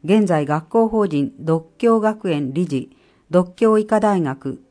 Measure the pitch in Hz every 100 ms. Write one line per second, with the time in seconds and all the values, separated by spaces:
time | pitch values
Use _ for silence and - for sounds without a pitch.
0 | 151 214 202 160 143 151 156 226 226 220
1 | 202 151 135 - 165 160 160 _ 233 226
2 | 214 214 190 151 135 139 175 135 - _
3 | _ _ _ 175 180 - 226 214 214 220
4 | 214 196 151 135 139 127 _